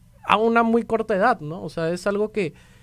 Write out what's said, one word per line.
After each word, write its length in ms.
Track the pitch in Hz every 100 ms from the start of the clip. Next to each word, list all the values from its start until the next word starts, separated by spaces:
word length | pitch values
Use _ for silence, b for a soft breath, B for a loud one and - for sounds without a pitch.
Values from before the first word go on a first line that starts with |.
| - - -
a 120 | 196
una 260 | 226 233
muy 200 | 226 233
corta 320 | 226 226 220 202
edad, 260 | 220 247
¿no? 200 | 147 175
O 80 | 185
sea, 200 | 160 165
es 160 | 180 202
algo 240 | 202 214
que 220 | 214 175 b b b